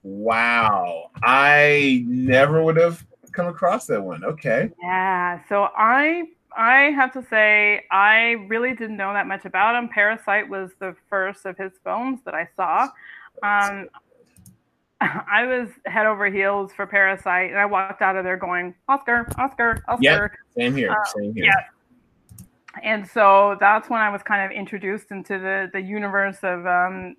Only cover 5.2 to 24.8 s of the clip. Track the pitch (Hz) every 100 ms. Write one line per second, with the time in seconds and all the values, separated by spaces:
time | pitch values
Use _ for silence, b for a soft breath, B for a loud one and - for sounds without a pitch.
5.2 | 180 175 - 202 202 - 220 262 302 339
6.2 | 330 _ _ - 226 269 285 277 262 269
7.2 | 247 220 214 208 208 208 - 190 208 220
8.2 | 233 226 196 226 247 240 220 208 196 202
9.2 | 185 196 190 185 214 240 233 214 208 220
10.2 | 214 202 202 196 190 _ 190 - _ 196
11.2 | 190 196 190 180 190 185 185 196 254 254
12.2 | - 156 170 - 175 180 269 B B B
13.2 | B - 202 202 202 196 - - _ _
14.2 | _ _ - _ _ _ _ _ - 143
15.2 | - 208 247 254 220 - - 208 214 202
16.2 | 202 190 196 202 196 - 196 202 190 190
17.2 | 190 180 185 196 202 196 190 196 190 190
18.2 | 180 185 180 180 180 - - 277 - 240
19.2 | 233 - 269 - 233 226 - 233 269 311
20.2 | 208 - _ 240 123 139 - - 101 107
21.2 | 104 110 - 190 - _ _ _ _ _
22.2 | _ - - _ - - 214 220 196 233
23.2 | 202 196 202 196 202 214 220 233 214 202
24.2 | - 208 196 202 196 202